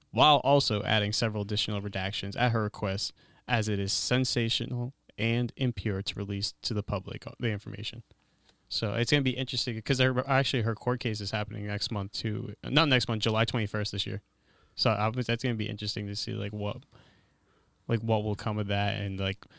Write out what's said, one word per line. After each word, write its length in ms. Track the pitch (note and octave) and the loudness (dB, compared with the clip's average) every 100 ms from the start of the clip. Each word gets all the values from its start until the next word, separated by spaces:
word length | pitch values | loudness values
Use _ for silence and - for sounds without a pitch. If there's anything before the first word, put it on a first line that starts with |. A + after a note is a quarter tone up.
| _ | _
while 260 | - D3+ C#3 | 6 8 8
also 440 | C3 C#3+ - G#2 | 6 6 6 0
adding 280 | G2+ A2 G#2 | 2 2 2
several 300 | - A2+ G#2 | 0 0 -2
additional 380 | G2+ G#2 - G#2 | -2 -2 0 -2
redactions 520 | G2+ G2 F#2+ - G2+ - | -4 -4 -4 -4 -6 0
at 140 | A#2+ | 2
her 100 | A2+ | 2
request, 500 | G#2 - G2+ G2+ - - _ _ - | 0 -2 -2 -2 -4 -8 _ _ -2
as 200 | A#2 A2 | 0 2
it 120 | G2+ | 0
is 120 | G2 | 0
sensational 1000 | - - B2+ C3 B2 A2+ - A#2 B2 B2 - - - | 0 2 2 2 2 0 0 -2 -4 -6 -8 -18 -2
and 340 | A2+ A#2 A#2+ - | 0 2 0 0
impure 440 | B2+ - A2 G2 | -2 0 -2 -2
to 120 | - | -4
release 400 | - G2+ G2+ G#2 - | -6 -4 -2 -4 -4
to 100 | - | -2
the 120 | G#2+ | -2
public 400 | - G2 - - - - | -2 -4 -6 -10 -12 -4
the 80 | A#2+ | -2
information. 540 | G2+ A2 G#2 A2 A#2 - _ _ _ _ _ _ | -2 -6 -8 -8 -10 -16 _ _ _ _ _ _
So 260 | - G#2 | -2 0
it's 160 | A2+ A#2 | 0 2
gonna 120 | D3 | 2
be 80 | C3 | 2
interesting 500 | B2 C3 B2 - A2 | 0 -4 -4 -4 -4
'cause 160 | - B2+ | -2 2
her, 240 | C3 B2+ C3+ | 4 2 2
actually 320 | C3+ C3+ B2+ | 2 4 2
her 140 | A2 G#2+ | 0 0
court 240 | B2 B2 | 0 0
case 200 | A#2 G#2+ | -2 -4
is 120 | G2 | -4
happening 340 | G#2+ G#2 G#2+ G#2 | -4 -4 -6 -4
next 240 | G#2 - | -4 -2
month 220 | G#2 G2 | -2 -4
too. 420 | - A2+ G#2+ G#2 G#2 | -4 -4 -2 -6 -8
Not 260 | A#2+ C#3 D#3 | 0 2 6
next 200 | B2+ - | 4 2
month, 160 | A2 | 0
July 200 | A2+ A2 | 2 2
twenty-first 460 | A2+ A#2+ G#2 G#2+ G#2 | 2 0 -2 -2 -4
this 160 | G2+ G#2 | -4 -6
year. 160 | G2+ - _ _ _ _ - | -6 -10 _ _ _ _ 0
So 140 | B2 | 2
I 180 | G2+ A2 | 2 0
was, 180 | B2 A#2+ | 0 -2
that's 160 | A#2 | 0
gonna 140 | B2+ A2 | 0 -2
be 120 | G#2 | -2
interesting 380 | G#2 G#2+ - G#2 | -4 -4 -4 -6
to 80 | |
see, 180 | G2+ - | -6 -4
like, 200 | G#2+ G#2 | -4 -4
what, 240 | G#2+ G#2 C3+ - - - _ _ _ _ _ _ _ - | -4 -4 -6 -12 -20 -20 _ _ _ _ _ _ _ -2
like, 100 | A2+ | -2
what 220 | A2+ A2 | 2 2
will 140 | G#2+ G2+ | 0 -2
come 200 | A2+ G#2+ | -2 -2
of 100 | G2+ | 0
that, 320 | G2+ G#2 G#2 | 0 0 -2
and, 180 | G2 F#2+ | -4 -2
like, 200 | G2 F#2+ - | -2 -4 -10